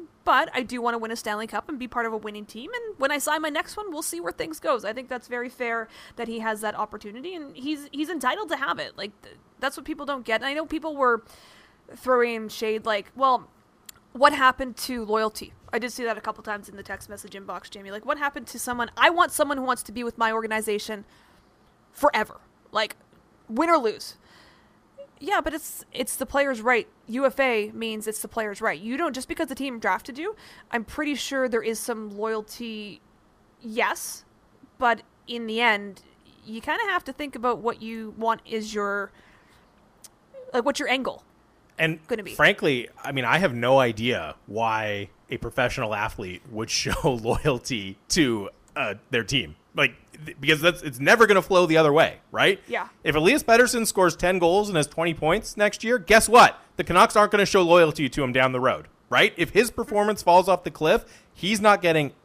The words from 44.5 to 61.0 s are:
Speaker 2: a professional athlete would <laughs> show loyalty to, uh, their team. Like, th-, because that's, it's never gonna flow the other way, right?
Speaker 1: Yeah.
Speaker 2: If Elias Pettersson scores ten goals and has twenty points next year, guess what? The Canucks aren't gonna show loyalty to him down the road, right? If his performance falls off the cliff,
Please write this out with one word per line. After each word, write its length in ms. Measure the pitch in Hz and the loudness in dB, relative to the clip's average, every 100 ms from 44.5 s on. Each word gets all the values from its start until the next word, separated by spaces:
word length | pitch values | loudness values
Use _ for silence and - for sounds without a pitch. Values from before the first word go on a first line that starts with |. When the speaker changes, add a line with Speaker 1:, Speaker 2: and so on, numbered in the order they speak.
| 104 113 110 107 101 101 _ - | -2 0 0 -2 -6 -10 _ -12
Speaker 2:
a 60 | 127 | -10
professional 560 | 117 - 123 - 113 | -6 -2 -2 -2 -4
athlete 480 | 104 107 - 95 90 - | -4 -4 -6 -12 -12 -12
would 200 | 107 110 | -8 -4
<laughs> 0 | |
show 240 | - 120 - 151 123 | -4 -2 -2 0 0
loyalty 760 | 110 110 151 123 - 117 98 95 - | -2 0 0 -2 -4 -8 -8 -12 -4
to, 400 | - 135 113 98 _ _ | 2 2 0 -4 _ _
uh, 200 | 147 120 101 - | -6 -6 -6 -4
their 140 | 123 | -4
team. 320 | 104 135 78 - _ | 0 -2 -4 -14 _
Like, 200 | - 135 - _ - | -2 -2 -2 _ -20
th-, 120 | 151 - | -18 -6
because 200 | 139 156 | 0 2
that's, 220 | 165 175 | 2 0
it's 180 | 156 120 | -6 0
never 260 | 143 226 220 | 4 6 8
gonna 160 | 196 | 6
flow 240 | - 185 175 | 6 4 6
the 100 | 160 | 6
other 160 | 156 | 6
way, 260 | 147 107 - _ | 6 4 0 _
right? 280 | 107 147 190 - | 2 2 2 -4
Speaker 1:
Yeah. 200 | 226 180 _ | -8 -8 _
Speaker 2:
If 100 | - 151 | 0 2
Elias 260 | 170 285 | 4 4
Pettersson 440 | - 233 247 240 220 | 6 6 6 2 0
scores 300 | - 180 - | 2 2 4
ten 220 | 180 185 | 0 4
goals 300 | 165 190 208 | 4 4 2
and 80 | 170 | 0
has 100 | 143 | -2
twenty 280 | - 170 | -2 -4
points 420 | 151 151 196 - - | 0 0 0 -2 0
next 280 | 208 - | 0 0
year, 140 | 220 247 | -2 0
guess 300 | 160 214 208 | 6 6 8
what? 300 | 233 175 - - - | 8 8 6 -14 -6
The 80 | |
Canucks 320 | - 175 226 220 | 2 6 6 6
aren't 160 | 208 | 4
gonna 140 | 208 196 | 4 4
show 160 | 196 | 4
loyalty 460 | 175 175 160 143 135 | 8 8 8 4 -2
to 140 | 151 | -2
him 100 | 131 | 0
down 200 | 127 131 | 2 2
the 80 | 127 | 2
road, 280 | 127 82 - _ - | 0 0 -6 _ 0
right? 240 | 123 196 - | 4 4 2
If 140 | 170 | 0
his 200 | 185 233 | 2 2
performance 520 | - 220 208 208 208 | 0 -2 0 0 0
falls 260 | - 175 185 | 6 6 6
off 160 | 180 | 2
the 60 | 170 | 0
cliff, 340 | - 156 220 | 0 2 2